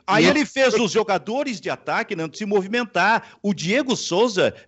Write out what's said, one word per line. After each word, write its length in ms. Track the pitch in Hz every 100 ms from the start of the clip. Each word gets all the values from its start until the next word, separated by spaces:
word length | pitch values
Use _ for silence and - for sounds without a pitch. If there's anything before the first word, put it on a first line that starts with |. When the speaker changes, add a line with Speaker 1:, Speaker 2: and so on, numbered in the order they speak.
Speaker 1:
Aí 200 | - 208
Speaker 2:
e 40 | 240
Speaker 1:
ele 160 | 294
fez 300 | 269 269 254
Speaker 2:
eu 80 | 220
Speaker 1:
os 80 | 214
jogadores 720 | 185 196 185 143 254 285 190
de 100 | 165
ataque, 460 | 131 - 180 226 175
Nando, 200 | 160 -
se 80 |
movimentar. 960 | 208 202 190 240 240 175 196 220 - -
O 140 | 202
Diego 400 | 156 160 247 262
Souza 580 | 202 - 175 240 180 139 -